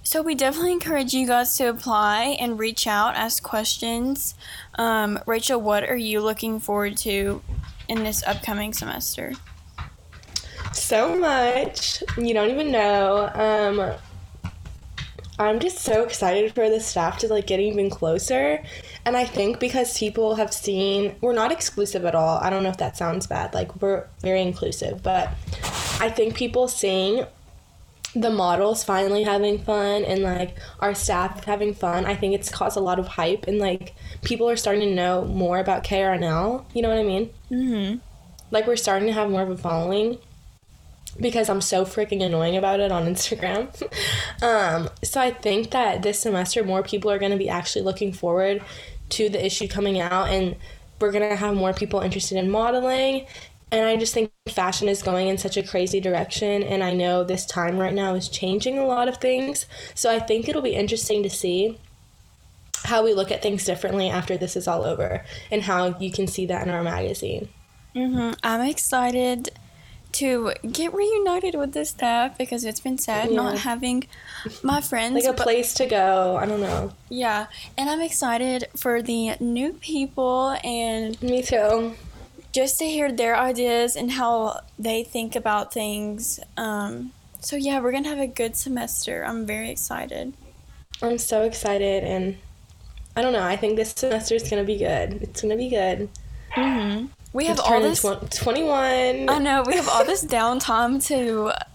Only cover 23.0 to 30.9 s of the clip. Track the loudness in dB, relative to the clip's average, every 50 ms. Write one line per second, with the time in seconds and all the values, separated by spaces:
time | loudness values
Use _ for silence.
23 | -2 -2 -2 -2 -4 -4 -4 -4 -4 -2 -2 -4 -4 -4 -4 -2 0 0 0 0
24 | -2 -8 -14 -6 -2 0 2 2 2 0 -2 -2 -4 -4 -4 -4 -4 -6 -6 -4
25 | -2 0 0 2 0 0 -4 -6 -6 -8 -6 -4 -4 -4 -4 -4 -4 -4 -2 0
26 | 0 0 2 2 2 2 2 -2 -2 0 2 2 2 2 0 0 0 2 2 2
27 | 2 2 2 0 0 -4 -10 -20 -20 -20 -20 -20 -20 -20 -20 -20 -20 -20 -20 -14
28 | -14 -6 -2 0 0 2 2 2 2 2 4 4 4 2 2 0 0 0 2 2
29 | 2 2 2 2 2 2 2 2 2 2 0 0 0 0 0 2 2 2 0 0
30 | 0 0 0 0 0 0 0 -2 -2 -4 -6 -12 -14 -14 -6 -2 -2 -2